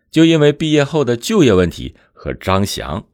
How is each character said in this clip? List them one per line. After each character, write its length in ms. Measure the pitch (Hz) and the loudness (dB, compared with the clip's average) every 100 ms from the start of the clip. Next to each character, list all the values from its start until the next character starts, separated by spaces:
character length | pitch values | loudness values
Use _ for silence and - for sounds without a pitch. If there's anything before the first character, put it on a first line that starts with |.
| _ | _
就 140 | 156 165 | 2 4
因 140 | 160 | 4
为 140 | 147 | 2
毕 180 | 147 160 | 2 -2
业 120 | 151 | 0
后 200 | 139 160 | 0 -2
的 140 | 123 120 | -2 -4
就 260 | - 220 | -2 2
业 80 | 135 | 4
问 160 | 92 87 | 4 0
题 280 | - 62 - _ | -4 -14 -16 _
和 240 | _ - 65 | _ -12 -8
张 280 | - 95 | -4 -2
翔 440 | 98 - 67 78 - | -2 -6 -10 -10 -12